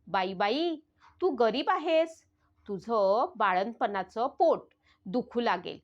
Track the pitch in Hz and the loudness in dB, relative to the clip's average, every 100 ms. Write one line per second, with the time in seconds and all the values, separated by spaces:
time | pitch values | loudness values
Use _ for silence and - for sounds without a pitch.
0 | - 190 185 190 208 269 349 311 - _ | -4 -2 -2 -2 -2 0 -2 -4 -12 _
1 | - - 359 247 226 240 370 370 320 320 | -20 -4 -2 2 2 2 0 -2 2 2
2 | 330 - _ _ _ _ - 196 226 226 | 0 -4 _ _ _ _ -10 -10 -2 2
3 | 190 214 359 226 202 180 202 226 233 196 | 2 2 0 0 2 2 0 -2 -4 -4
4 | 185 220 262 - 339 233 - _ _ _ | -6 -4 -4 2 4 2 -2 _ _ _
5 | 190 240 240 240 233 185 170 - | -6 -6 -4 -4 -2 -2 -6 -14